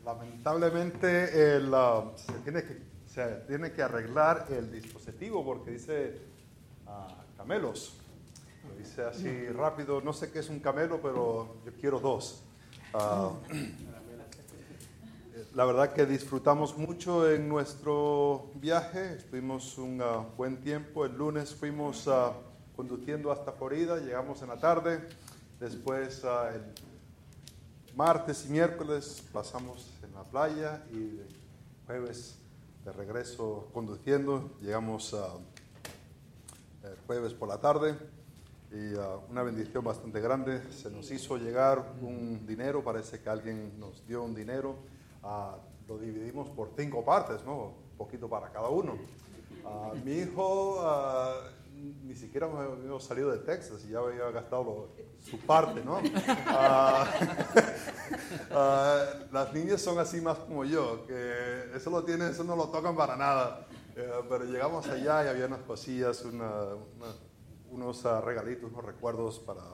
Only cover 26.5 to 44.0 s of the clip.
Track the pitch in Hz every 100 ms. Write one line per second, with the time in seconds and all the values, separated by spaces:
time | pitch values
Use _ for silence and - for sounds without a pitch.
26.5 | 113 107 - - - - - - - -
27.5 | - - - - 127 156 165 - 139 139
28.5 | 151 170 170 151 147 139 - - 104 107
29.5 | 123 127 123 - - 104 98 95 131 156
30.5 | 151 156 151 - 113 107 104 98 - -
31.5 | - - - - 123 123 117 - - -
32.5 | - - - 98 92 101 113 120 - 113
33.5 | 104 101 117 110 101 - 139 139 135 -
34.5 | - 101 107 110 110 - 107 95 90 90
35.5 | - - - - - - - - - -
36.5 | - - - 101 92 - 123 117 117 107
37.5 | 101 143 147 156 147 - - - - -
38.5 | - - 104 104 104 98 98 - 123 123
39.5 | 110 107 127 117 113 117 107 113 135 131
40.5 | 131 - - - 104 - 135 - 131 117
41.5 | 123 135 135 131 123 123 123 117 110 107
42.5 | 110 131 143 123 110 104 110 - 107 113
43.5 | 110 107 104 101 -